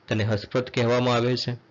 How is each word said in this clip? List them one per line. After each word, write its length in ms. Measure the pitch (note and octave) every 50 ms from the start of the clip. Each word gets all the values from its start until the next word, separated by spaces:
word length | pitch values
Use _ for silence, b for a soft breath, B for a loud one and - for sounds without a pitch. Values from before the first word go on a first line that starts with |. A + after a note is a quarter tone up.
| _ -
તેને 160 | A2 G#2+ G#2
હસ્તપ્રત 460 | A2 A2 G2+ - - - C3 B2 -
કહેવામાં 460 | - C3 A#2+ A#2 B2 B2 B2 B2 A#2+
આવે 220 | A#2 A#2 B2 B2+ A#2
છે. 200 | - B2 B2 - - _